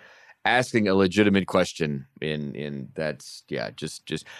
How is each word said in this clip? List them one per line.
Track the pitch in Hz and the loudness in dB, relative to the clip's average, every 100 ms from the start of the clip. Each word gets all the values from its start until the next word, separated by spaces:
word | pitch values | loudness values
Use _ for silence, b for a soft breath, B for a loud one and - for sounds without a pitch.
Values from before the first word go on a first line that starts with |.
| b b b b 101 | b b b b 2
asking | 120 127 117 104 | 2 2 2 4
a | |
legitimate | 95 95 95 104 98 87 | 4 4 6 4 4 4
question. | 92 87 - 78 69 65 - | 2 2 -2 -4 -4 -10 -8
And, | 78 76 71 | -6 -6 -6
and | 50 73 69 67 | -8 -8 -10 -10
that's, | 80 78 69 - - - | -6 -6 -6 -14 -18 -10
yeah, | 65 55 | -8 -8
just, | - 80 - - | -8 -10 -10 -8
just. | 80 - | -10 -10